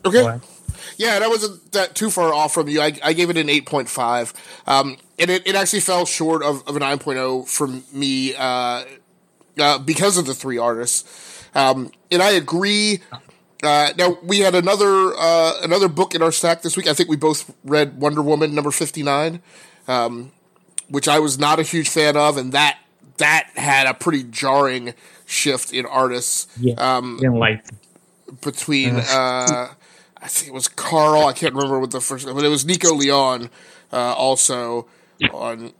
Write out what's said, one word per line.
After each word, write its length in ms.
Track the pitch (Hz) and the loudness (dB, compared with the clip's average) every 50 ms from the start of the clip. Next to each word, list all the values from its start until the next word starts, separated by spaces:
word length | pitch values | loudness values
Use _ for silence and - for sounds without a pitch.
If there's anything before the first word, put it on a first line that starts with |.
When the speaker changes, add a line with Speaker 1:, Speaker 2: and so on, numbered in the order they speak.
| - | 0
Speaker 1:
Okay. 180 | 190 190 247 | 4 4 4
Speaker 2:
Go 60 | 120 113 | 4 4
ahead. 120 | 113 120 - - - - _ - - - - - - | -2 -6 -12 -16 -20 -16 _ -14 -14 -12 -16 -18 -8
Speaker 1:
Yeah, 220 | - 214 226 208 202 | -4 -2 0 0 2
that 100 | 214 226 | 2 2
wasn't 440 | 233 220 214 208 190 165 _ _ | 0 0 -2 -6 -8 -12 _ _
that 220 | - 202 190 175 - | -2 -2 -2 0 -2
too 160 | - 214 220 | -4 -4 -2
far 220 | - 185 170 160 | 0 2 2 2
off 220 | 151 147 156 151 - | 4 2 0 0 0
from 140 | 170 151 147 | -2 -2 0
you. 120 | 147 151 | 0 0
I, 120 | 147 156 147 - | 0 0 -2 0
I 100 | 147 156 | 0 0
gave 180 | 160 170 175 170 | 2 2 2 2
it 60 | 170 | 2
an 120 | 165 156 147 | 0 2 2
eight 180 | 147 147 - | 0 0 0
point 220 | - 156 143 123 - | 0 -4 -4 -4 -4
five. 440 | - 139 123 120 123 120 120 113 - - - - - - - | -4 -2 0 0 0 0 -2 -6 -10 -18 -20 -20 -20 -12 -2
Um, 300 | - 135 139 139 139 131 - _ _ _ - | 2 2 2 2 0 -6 -12 _ _ _ -2
and 120 | 170 175 | 0 0
it, 160 | 180 185 180 | 0 -2 0
it 80 | 190 196 | 0 0
actually 260 | 196 196 185 - 202 | 0 0 0 0 -2
fell 240 | - 190 180 175 175 | 0 0 0 0 0
short 380 | - - - 165 156 165 160 | -2 -2 -2 0 0 0 0
of, 240 | 143 147 143 135 127 147 | 0 -2 -2 -4 -6 -8
of 80 | 143 | -6
a 20 | 143 | -4
nine 200 | 143 139 143 139 | -2 -2 -4 -4
point 200 | 135 147 135 131 | -4 -6 -4 -2
oh 260 | 131 131 131 131 127 | -2 -2 -4 -4 -4
for 240 | - - - 151 135 127 131 131 - | -6 -4 -4 -4 -4 -6 -10 -14 -14
me, 420 | - 139 143 135 135 131 131 135 127 | -8 -6 -4 -2 -2 -2 -2 -4 -4
uh, 480 | 135 131 127 123 127 123 123 123 127 127 135 135 131 _ _ _ _ _ _ _ _ _ _ _ 147 | -4 -4 -2 -2 -2 -2 -2 -4 -6 -8 -12 -18 -20 _ _ _ _ _ _ _ _ _ _ _ 2
uh, 200 | 147 147 147 135 | 2 2 2 2
because 380 | 139 139 160 156 185 202 196 | 0 -2 0 2 2 2 2
of 100 | 180 160 | 0 -2
the 80 | 131 131 | -4 -8
three 240 | - - 135 123 117 | -6 -6 -6 -4 0
artists. 920 | 117 120 117 113 120 117 - - - - - - - - - - - - - | 0 0 0 -2 -2 -2 -2 -4 -6 -10 -20 -20 -20 -20 -20 -20 -20 -4 0
Um, 360 | 139 135 131 131 131 127 - _ _ _ _ | 2 4 4 2 0 -2 -10 _ _ _ _
and 120 | 175 175 | 2 2
I 100 | 185 208 | 4 4
agree. 680 | 202 180 147 - 165 170 190 202 208 208 208 214 208 - - - - - _ - _ _ _ _ _ - | 4 2 0 0 -2 -2 0 2 2 2 2 0 0 -2 -4 -16 -20 -20 _ -20 _ _ _ _ _ -4
Uh, 300 | - 151 147 147 147 147 - | 0 2 4 4 2 2 2
now, 220 | 175 180 180 175 - | 2 2 2 2 -2
we 180 | - 170 202 202 | -4 -2 0 2
had 140 | 196 190 175 | 4 4 4
another, 600 | 180 175 185 202 196 208 202 196 190 190 185 - | 4 4 2 2 4 4 4 4 4 4 2 0
uh, 440 | - 165 165 165 165 165 165 - - | 0 2 2 4 4 4 2 0 -2
another 260 | - 165 170 202 196 180 | -2 0 2 2 2 2
book 260 | 147 160 185 - - | 2 0 -2 0 0
in 80 | 165 | 0
our 100 | 160 165 | 0 2
stack 280 | 156 - - 170 170 165 | 2 2 0 0 0 0
this 140 | - 170 - | -2 -4 -4
week. 100 | 190 - | -2 -2
I 60 | 160 | -2
think 160 | 147 - 170 156 | 2 2 2 0
we 80 | 156 | 0
both 380 | 143 151 156 151 - - - - _ - | 0 2 0 0 0 -6 -12 -20 _ -4
read 340 | 131 147 151 147 143 139 127 | 0 2 2 2 0 -2 -4
Wonder 220 | 143 147 151 156 | -2 -2 0 0
Woman 340 | 147 147 151 147 156 151 147 | 0 0 2 2 2 0 0
number 160 | 147 143 147 | -2 -2 -2
fifty-nine, 680 | 135 - 160 143 - 156 143 143 139 143 151 165 165 175 _ _ - - - - _ _ _ - | -2 -2 -4 -6 -6 -4 -2 0 0 0 0 -2 -6 -8 _ _ -20 -20 -20 -20 _ _ _ -2
um, 440 | 127 123 117 117 117 120 123 135 _ _ _ _ _ _ _ _ _ - _ _ | 0 0 0 -2 -4 -8 -14 -16 _ _ _ _ _ _ _ _ _ -14 _ _
which 200 | 143 143 135 156 | -4 -2 2 2
I 100 | 147 156 | 4 4
was 200 | 156 147 131 135 | 2 0 0 0
not 200 | 147 147 156 160 | 2 2 2 2
a 40 | |
huge 260 | 156 - - 165 151 - | 0 -2 -2 -2 -2 0
fan 280 | - 160 151 147 143 | 0 2 2 4 4
of, 200 | 147 147 151 147 | 4 4 2 2
and 160 | 139 127 131 | 0 -4 -2
that, 260 | 139 143 151 147 - - _ _ _ _ _ - _ | 0 2 2 2 0 -2 _ _ _ _ _ -14 _
that 320 | - 147 147 156 160 - - _ | 0 2 4 4 2 0 -4 _
had 320 | - 147 147 139 135 135 | -6 0 2 2 4 4
a 80 | 131 127 | 2 0
pretty 300 | - - 175 156 139 127 | 0 -2 -2 -2 -2 -4
jarring 680 | 120 110 - 139 135 135 143 143 135 127 127 120 120 113 _ - - - - _ | -6 -8 -4 0 2 4 4 2 2 0 -4 -8 -10 -14 _ -20 -20 -20 -20 _
shift 480 | - - - - 147 131 127 - - | -6 -4 -2 0 0 -2 -2 -4 -4
in 140 | 127 127 123 | -6 -6 -6
artists. 600 | - 139 131 131 127 123 123 120 - - - - _ - 120 | 0 0 2 2 2 0 -4 -4 -4 -4 -4 -6 _ -8 -2
Speaker 2:
Yeah, 140 | 123 123 117 | -2 -2 0
Speaker 1:
Um, 420 | - - 131 127 123 123 123 117 123 | 2 0 0 0 0 -2 -6 -6 -2
Speaker 2:
didn't 200 | 131 131 120 117 | 0 0 2 2
like 260 | 113 110 107 110 _ - 110 - _ _ _ _ _ _ _ _ _ - 139 127 | 2 2 0 -2 _ -18 -20 -20 _ _ _ _ _ _ _ _ _ -20 -20 -10
Speaker 1:
between, 540 | - 147 135 - - - 151 139 135 131 123 | -10 -8 -8 -6 -4 -2 0 0 0 0 0
Speaker 2:
Uh. 40 | 123 | -2
Speaker 1:
uh, 720 | 123 131 131 131 131 127 127 127 127 123 123 123 123 127 - _ _ _ _ _ _ _ _ - | -2 0 0 0 0 0 -2 -2 -2 -2 -2 -4 -6 -10 -14 _ _ _ _ _ _ _ _ -20
I 80 | - - | -12 -6
think 200 | - - - 143 | -6 -6 -6 -6
it 60 | 131 | -10
was 140 | 131 123 - | -8 -8 -8
Carl. 580 | _ - - - 165 156 151 151 156 151 151 | _ -8 -6 0 2 4 4 6 6 6 4
I 60 | 143 | 4
can't 220 | 131 - 165 151 127 | 2 0 -4 -4 -2
remember 240 | 139 139 135 135 131 | -2 -2 0 0 -2
what 120 | 131 123 | -2 -4
the 100 | 127 131 | -4 -6
first, 260 | 123 - 135 127 139 | -6 -6 -6 -8 -10
but 180 | 135 127 139 147 | -8 -4 0 0
it 40 | 147 | 0
was 160 | 151 139 131 | 0 0 0
Nico 300 | 160 185 - - 170 160 | -2 -2 2 2 2 2
Leon, 560 | 143 139 139 143 139 135 131 127 120 120 117 _ - - - - - _ _ | 2 2 2 2 2 2 2 -2 -4 -8 -14 _ -20 -20 -20 -20 -20 _ _
uh, 220 | - 123 123 123 127 | -4 -2 -2 -2 0
also 720 | - 127 131 135 - - - 131 123 120 117 117 120 117 _ _ _ _ _ _ _ - - | 0 0 0 2 2 0 0 0 -4 -6 -6 -6 -8 -8 _ _ _ _ _ _ _ -4 -4
on 400 | - - - 120 117 113 117 117 - | -4 -4 -8 -8 -8 -10 -14 -18 -18